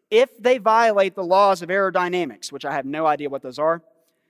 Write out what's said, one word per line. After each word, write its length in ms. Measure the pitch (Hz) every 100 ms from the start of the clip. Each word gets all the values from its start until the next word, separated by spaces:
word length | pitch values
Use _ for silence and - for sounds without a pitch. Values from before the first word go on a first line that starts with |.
| -
If 260 | 214 262 _
they 200 | 233 254
violate 580 | 208 220 233 202 190 185
the 80 |
laws 380 | 175 190 202 185
of 60 | 170
aerodynamics," 840 | 196 190 180 175 180 156 104 -
which 120 | 139
I 80 | 143
have 140 | 135 135
no 200 | 151 160
idea 220 | 147 143
what 140 | 135
those 160 | 131 127
are, 240 | 156 165 _ _ _ _ _